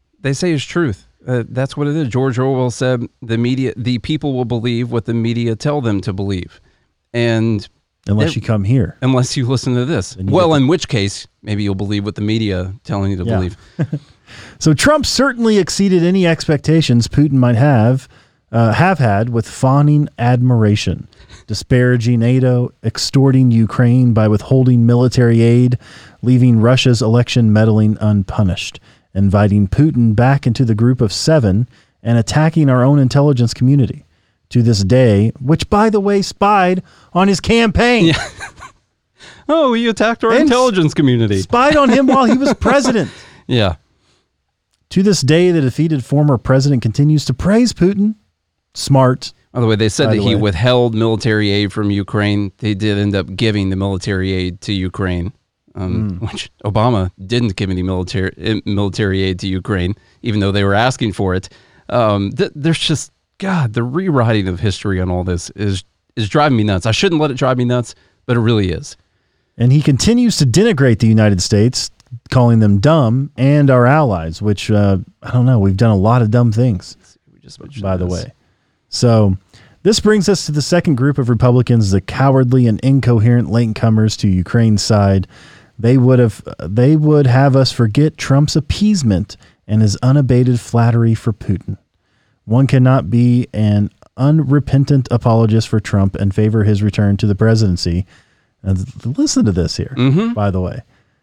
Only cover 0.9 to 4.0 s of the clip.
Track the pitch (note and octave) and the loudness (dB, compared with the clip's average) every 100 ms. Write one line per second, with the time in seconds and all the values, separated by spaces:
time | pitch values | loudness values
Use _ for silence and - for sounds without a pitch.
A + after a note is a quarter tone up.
0.9 | - _ _ C3 B2 A2+ B2 C3+ C#3+ D3 | -4 _ _ -6 -6 -4 -6 -6 -4 -4
1.9 | D#3 C3+ B2+ C3+ A#2+ C3+ C3 B2 - B2+ | -4 -4 -2 -2 -2 -2 -2 -4 -2 -2
2.9 | B2 A#2 - A#2 A2+ A#2+ C3 B2+ - A#2+ | -2 -6 -12 -6 -2 -2 -2 -4 -4 -4
3.9 | A#2+ | -4